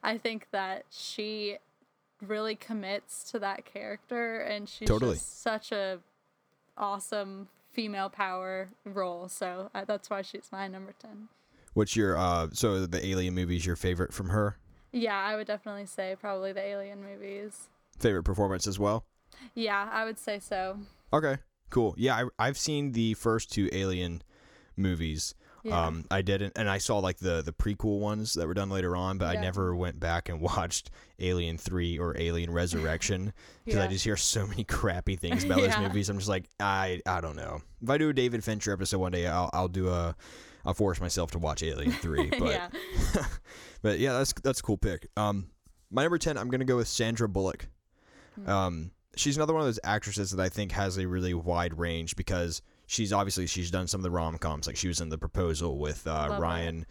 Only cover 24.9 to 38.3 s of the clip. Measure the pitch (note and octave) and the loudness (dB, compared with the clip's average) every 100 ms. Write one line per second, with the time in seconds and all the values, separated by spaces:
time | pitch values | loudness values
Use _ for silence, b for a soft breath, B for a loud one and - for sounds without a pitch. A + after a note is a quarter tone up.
24.9 | E2 D#2+ D#2 - - B B A3 F2 E2 | 2 0 -2 -4 -8 B B -2 2 2
25.9 | D#2+ - G2 F#2+ G2 G2+ - G#2 G2 - | 0 -2 0 2 0 0 0 0 0 2
26.9 | G#2 F#2 - F#2 E2 D#2 - G#2+ G2+ A2 | 2 2 0 0 0 0 0 0 2 0
27.9 | G2+ G#2 G#2+ G#2+ E2+ E2 F#2+ G2 G2 F2+ | 2 0 -2 -2 -2 0 0 0 0 2
28.9 | F2 F#2 F#2+ E2+ F2+ F#2 F#2+ F#2 F2 F2 | 2 0 0 0 0 0 0 0 0 -2
29.9 | E2 E2 E2+ - E2 E2+ F#2+ E2 - - | -2 0 0 -2 -2 2 2 0 -2 -6
30.9 | B B B F#2 F2+ E2+ E2+ - F2+ E2+ | B B B 0 2 0 -2 -2 0 0
31.9 | E2 F2 - E2+ E2+ E2+ E2+ F2 D#2+ D#2+ | 0 0 0 0 0 0 0 2 0 0
32.9 | E2 - F#2+ G2+ - - - A3+ G#2 F#2 | 0 0 0 -2 -6 -16 -10 0 2 2
33.9 | F#2+ A2+ G2+ - A2+ G2+ F#2+ G#2 - G#2+ | 2 0 2 2 2 0 -2 -2 0 2
34.9 | F2 - F#2+ F2 A#3+ C#4+ C#4 A#3+ G#3+ G3 | 0 0 0 0 2 4 4 4 4 2
35.9 | G3+ G3+ G3+ G2+ F#3+ - - G2+ F#2+ F#2+ | 0 0 0 0 0 -2 -2 2 2 0
36.9 | F2+ - F2+ E2 D2+ D2+ D2+ - - A#2+ | -2 -2 -2 -2 -6 -8 -8 -12 -6 2
37.9 | D3 D#3 C3+ B2 | 4 4 4 4